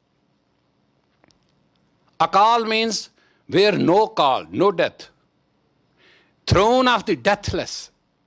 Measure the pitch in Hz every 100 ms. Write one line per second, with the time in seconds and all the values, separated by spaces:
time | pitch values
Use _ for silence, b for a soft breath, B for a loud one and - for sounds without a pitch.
0 | _ _ _ _ _ _ _ _ _ _
1 | _ _ _ _ _ _ _ _ _ _
2 | _ _ 165 196 214 240 220 220 226 202
3 | - _ _ _ - 160 208 185 147 190
4 | 214 220 143 120 80 95 196 175 139 -
5 | - _ _ _ _ _ _ _ _ b
6 | b b b b - 170 208 254 254 233
7 | 202 156 117 202 - 180 120 - - _
8 | _ _